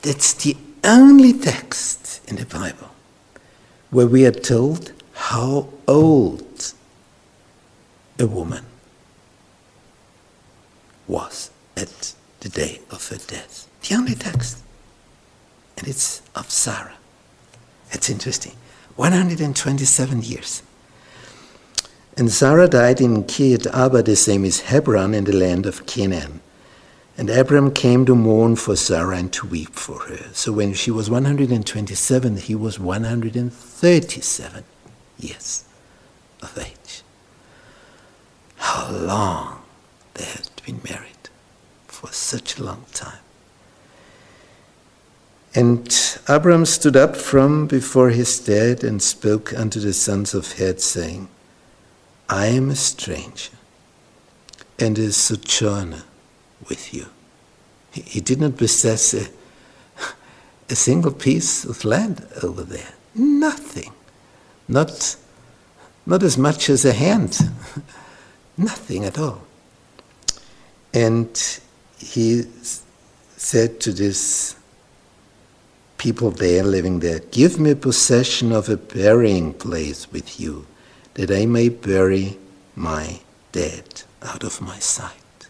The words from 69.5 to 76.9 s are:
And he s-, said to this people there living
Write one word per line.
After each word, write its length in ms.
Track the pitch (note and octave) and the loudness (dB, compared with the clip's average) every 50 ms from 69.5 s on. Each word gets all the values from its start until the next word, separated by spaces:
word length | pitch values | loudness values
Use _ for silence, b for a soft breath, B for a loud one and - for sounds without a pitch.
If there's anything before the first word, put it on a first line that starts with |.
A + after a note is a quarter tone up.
| _ _ _ _ _ _ _ _ _ - _ _ _ _ _ - b b b b b b b b b b _ _ - | _ _ _ _ _ _ _ _ _ -20 _ _ _ _ _ -8 b b b b b b b b b b _ _ 0
And 680 | A#2 A#2 A2+ A2+ A2+ A#2 A2+ - - - - - - _ _ _ _ _ _ _ _ | 2 2 2 2 0 -2 -4 -6 -8 -8 -8 -8 -12 _ _ _ _ _ _ _ _
he 440 | - - - B2+ A2+ A2+ A#2 A#2+ A#2 - - - | -20 -8 -4 -2 0 2 2 0 -2 -6 -14 -18
s-, 240 | - - - - - _ _ _ _ _ _ _ _ _ _ | -14 -14 -14 -14 -16 _ _ _ _ _ _ _ _ _ _
said 440 | - - - - A#2 A2+ A#2 A2+ - | -12 -10 -2 0 0 0 0 -2 -6
to 120 | - A#2 | -6 -6
this 640 | G2 F2+ G2+ G2+ F#2+ - - - - - - - - - _ _ _ _ _ _ _ _ _ _ _ _ _ _ _ _ _ _ _ _ _ _ _ _ _ _ _ - | -4 -2 -2 -2 -2 -2 -4 -4 -4 -4 -6 -8 -10 -16 _ _ _ _ _ _ _ _ _ _ _ _ _ _ _ _ _ _ _ _ _ _ _ _ _ _ _ -6
people 320 | - B2 A2+ - A#2+ A2 | -4 -4 -4 0 -2 -2
there 320 | F2+ - - F2+ F2 F2+ | -2 0 0 2 2 2
living 380 | F#2+ G2 F#2+ F#2+ F2 F#2 | 2 2 0 0 0 -2